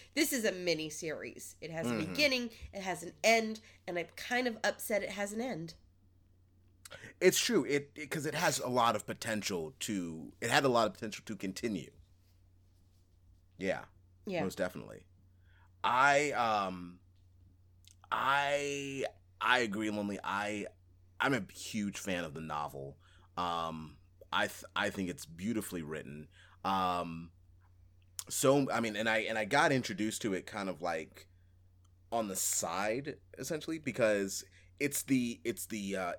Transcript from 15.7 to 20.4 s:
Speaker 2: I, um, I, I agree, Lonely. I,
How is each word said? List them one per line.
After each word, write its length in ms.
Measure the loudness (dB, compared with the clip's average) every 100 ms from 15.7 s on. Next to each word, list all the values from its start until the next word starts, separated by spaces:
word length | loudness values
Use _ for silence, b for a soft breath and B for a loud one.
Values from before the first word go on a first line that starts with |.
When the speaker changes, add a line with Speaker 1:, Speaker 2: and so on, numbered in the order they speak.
| -4
Speaker 2:
I, 480 | 2 6 8 6 4
um, 680 | 2 4 4 2 -2 -10 -14 -20 -20 -20 -20 -20 -20 -20 -20 -20 -20 -4
I, 920 | 0 4 4 4 2 0 -4 -4 -4 -6 -8 -20 -2
I 180 | 4 4
agree, 300 | 4 0 0
Lonely. 300 | 0 -2 -2
I, 440 | -2 -2